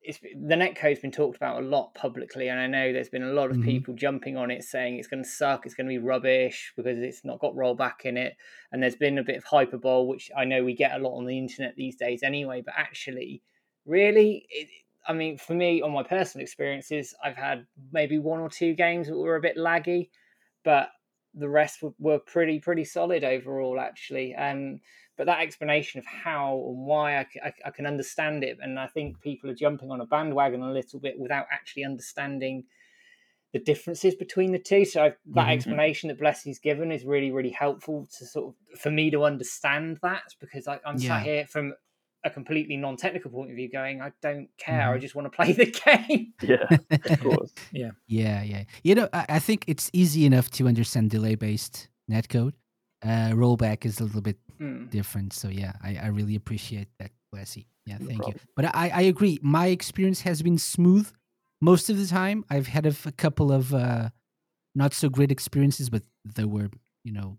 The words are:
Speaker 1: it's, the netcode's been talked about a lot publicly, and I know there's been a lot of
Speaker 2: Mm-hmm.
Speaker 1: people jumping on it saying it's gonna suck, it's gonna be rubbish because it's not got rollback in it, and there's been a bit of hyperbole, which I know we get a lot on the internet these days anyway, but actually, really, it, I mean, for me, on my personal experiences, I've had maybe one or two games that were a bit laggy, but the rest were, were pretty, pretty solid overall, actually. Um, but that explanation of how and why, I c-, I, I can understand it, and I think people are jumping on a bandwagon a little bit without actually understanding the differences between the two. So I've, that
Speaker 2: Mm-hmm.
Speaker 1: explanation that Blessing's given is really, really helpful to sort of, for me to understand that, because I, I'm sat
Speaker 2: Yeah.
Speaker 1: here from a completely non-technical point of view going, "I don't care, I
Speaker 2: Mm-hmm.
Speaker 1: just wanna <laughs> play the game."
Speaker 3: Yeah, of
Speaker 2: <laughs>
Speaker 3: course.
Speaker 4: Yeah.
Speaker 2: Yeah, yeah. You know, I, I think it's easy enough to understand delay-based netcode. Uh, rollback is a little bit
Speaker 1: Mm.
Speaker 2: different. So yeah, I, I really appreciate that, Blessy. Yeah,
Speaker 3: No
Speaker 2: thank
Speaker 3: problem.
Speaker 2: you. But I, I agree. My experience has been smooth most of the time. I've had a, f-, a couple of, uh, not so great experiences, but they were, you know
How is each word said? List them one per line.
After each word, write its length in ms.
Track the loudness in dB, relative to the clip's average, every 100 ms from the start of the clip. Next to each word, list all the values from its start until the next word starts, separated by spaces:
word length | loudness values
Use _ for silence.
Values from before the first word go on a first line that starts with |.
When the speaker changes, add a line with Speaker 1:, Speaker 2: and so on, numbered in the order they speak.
Speaker 1:
it's, 180 | -14 -14
the 340 | -16 -12 -2
netcode's 460 | 2 0 0 0 0
been 100 | -4
talked 240 | -2 -2 0
about 240 | -6 -4
a 60 | 0
lot 260 | -2 -2 -8
publicly, 520 | -8 -8 -12 -6 -4
and 120 | -2
I 80 | -2
know 240 | 0 0
there's 160 | -2 -4
been 160 | -8
a 80 | -2
lot 180 | 0 2
of 60 | 2
Speaker 2:
Mm-hmm. 80 |
Speaker 1:
people 300 | 2 0 -2
jumping 420 | -4 -2 -2 -6 -6
on 160 | -4
it 100 | -6
saying 360 | -6 -4 -4 -6
it's 80 | -8
gonna 160 | -10
suck, 420 | -10 -2 0 0 -6
it's 80 |
gonna 140 | -8 -6
be 100 | -4
rubbish 760 | -2 0 4 4 2 -2 -12 -6
because 200 | -4 -4
it's 260 | -6 -8
not 160 | -12 -4
got 160 | -4 0
rollback 480 | 0 0 -2 -4
in 120 | -6 -4
it, 200 | -4 -8 -20 -20 -10
and 100 | 0
there's 140 | 0
been 240 | 2 2 2
a 60 |
bit 140 | -2 -6
of 40 |
hyperbole, 640 | 2 4 4 0 2 2 2
which 240 | -4 -8 -2
I 80 |
know 180 | 0 0
we 120 | 0
get 200 | 2 0
a 80 | 0
lot 140 | -4 -6
on 60 | -6
the 100 | -6
internet 380 | -8 -8 -10
these 220 | -8 -10 -6
days 260 | -4 -2
anyway, 400 | -2 -4 -6 -10
but 100 | -8 -6
actually, 680 | -6 -8 -10 -10 -10 -14 _ _ _ _
really, 600 | 0 4 6 8 6 4 _
it, 200 | -14 -14 -20 _ _ -6
I 40 |
mean, 260 | -4 -4 -8
for 160 | -4
me, 280 | 0 2 2
on 80 | 0
my 140 | -2
personal 400 | -2 -2 -2 -6
experiences, 680 | -14 -6 -6 -6 -6 -6 -8 -8
I've 120 | -10 -6
had 300 | -6 -6 -8 -20 -6
maybe 300 | -2 0 0
one 180 | -2 -4
or 100 | -6
two 260 | -2 -2
games 340 | 2 0 0 -4
that 80 | -4
were 160 | -2
a 60 | 0
bit 160 | 0 0
laggy, 540 | 0 0 0 -2 -2 _ _ _ _ _
but 280 | 2 4 2 _ _ _ _
the 140 | -10 0
rest 340 | 2 2 -2
were, 100 | -10 -4
were 220 | 0 0
pretty, 400 | 0 0 0 0
pretty 240 | -2 -4
solid 400 | -4 -4 0 0
overall, 560 | 0 -2 -4 -6 -4 -4
actually. 560 | -6 -10 -10 -8 -6 -4
Um, 440 | -4 -4 -8 -12 _ _ _ -4
but 80 | 0
that 140 | 0
explanation 580 | -2 -4 0 0 0 -12
of 60 | -14
how 500 | -10 -6 -4 -2 -4 -6
and 180 | -8 0
why, 320 | 0 2 0
I 80 | -4
c-, 80 | -10
I, 100 | -12 -10 -14
I 40 |
can 160 | -8 -6
understand 560 | -4 -6 -4 -4 -2
it, 140 | -6 -8
and 180 | -10 -8
I 60 | -8
think 340 | -8 -8 -10
people 280 | -10 -8 -10
are 60 |
jumping 360 | 0 0 0 -8
on 100 | -10
a 60 | -2
bandwagon 560 | 0 0 2 2 0
a 100 | -4
little 260 | -6 -6 -8
bit 180 | -10 -8
without 280 | -4 -4 -4
actually 340 | -8 -8 -10
understanding 800 | -8 -8 -12 -8 -8 -4 -6 -6 -12 _ _ _ _ _ _ _ _
the 60 | -4
differences 540 | 0 0 -2 0 2
between 380 | 0 -4 0 0
the 60 | 0
two. 260 | 2 4
So 200 | 4 4
I've, 120 | 4 2 0
that 80 | 2
Speaker 2:
Mm-hmm. 80 | 4
Speaker 1:
explanation 560 | 2 0 2 2 0 -6
that 100 | 2
Blessing's 400 | 2 2 -8 -4
given 320 | -2 0 -2
is 120 | -4
really, 260 | 0 0 2
really 200 | -2 -4
helpful 560 | 0 -2 -2 -6 -8 -8 -18
to 80 | -10
sort 280 | -8 -8 -14 _
of, 40 | -6
for 100 | 0
me 200 | 2 2
to 140 | 4
understand 720 | 2 0 -8 -4 -2 -2 -2 -4
that, 320 | -4 -4 -10 -20
because 260 | -16 -12 -10
I, 120 | -8
I'm 140 | -6 -4
sat 200 | -2 -2
Speaker 2:
Yeah. 40 |
Speaker 1:
here 240 | 0 -2 -2
from 280 | -6 -6 -8 _ _ _ _
a 60 | -8
completely 460 | -8 -4 -4 -2 -4
non-technical 540 | -6 -4 -6 -6 -10
point 200 | -12 -10
of 60 | -10
view 140 | -8
going, 320 | -6 -6 -8
"I 100 | -12 _
don't 280 | -6 -6 -12 _
care, 300 | -4 0 2
I 40 |
Speaker 2:
Mm-hmm. 80 | 0
Speaker 1:
just 140 | -4
wanna 160 | -10 -8
<laughs> 0 |
play 220 | 0 2
the 140 | 6 4
game." 640 | 4 6 6 4 0 0 -6
Speaker 3:
Yeah, 340 | 4 4 6 4 6 0
of 140 | 2 2
Speaker 2:
<laughs> 20 |
Speaker 3:
course. 320 | 4 2 0 -12 -12
Speaker 4:
Yeah. 200 | -8 -8 -10 _
Speaker 2:
Yeah, 340 | 0 2 0
yeah. 220 | -2 -6 -8 0
You 140 | 6 6
know, 120 | 4
I, 100 | -2 2
I 80 | 2
think 260 | 2 0 0
it's 220 | -4 0
easy 320 | 4 6 8 8
enough 240 | 8 4
to 160 | 2 4
understand 400 | 4 2 2 2
delay-based 800 | 2 0 0 0 -2 -4 -14 -18 _ -2
netcode. 420 | -2 0 0 0 -4 _ _ _ _
Uh, 280 | -2 0 2
rollback 520 | 4 4 4 2 0 -4
is 120 | -2
a 40 |
little 160 | -4 -2
bit 160 | -2 -4 -10 -12
Speaker 1:
Mm. 300 | -10 -10 -6
Speaker 2:
different. 440 | -4 -4 -4 -6
So 140 | -6 -8
yeah, 260 | -6 -6 -8
I, 160 | -8 -6
I 20 | -2
really 280 | -2 -2
appreciate 540 | -4 -4 -8 -8 -10 -10 _
that, 120 | -18 _ _
Blessy. 360 | -16 -14 -16 -20 _
Yeah, 140 | -14 -12
Speaker 3:
No 80 | -8
Speaker 2:
thank 120 | -6
Speaker 3:
problem. 180 | -6 -8
Speaker 2:
you. 60 | _ -2
But 180 | 0
I, 140 | 2 0
I 120 | 4
agree. 360 | 4 6 2 4
My 240 | 4 4 4
experience 560 | 2 -2 0 2 2
has 180 | 0 0
been 160 | 4 2
smooth 560 | 2 4 8 8 4 _ _ _ _ _
most 300 | 6 8 6
of 80 | 0
the 80 | 2
time. 360 | 0 0 -2 0
I've 200 | -2 0
had 180 | 2 2
a, 20 |
f-, 160 | 0
a 80 | -6
couple 400 | -2 0 2 4
of, 220 | 4 2
uh, 340 | 2 2 0 -2 _ _ _ _ _ _
not 200 | 2 2
so 160 | 2 0
great 200 | 4 2
experiences, 600 | 2 0 4 4 2 -2
but 140 | -4 -6 _
they 220 | -12 -4 -2
were, 240 | 0 -4 -8 _ _
you 80 | -10
know 240 | -8 -8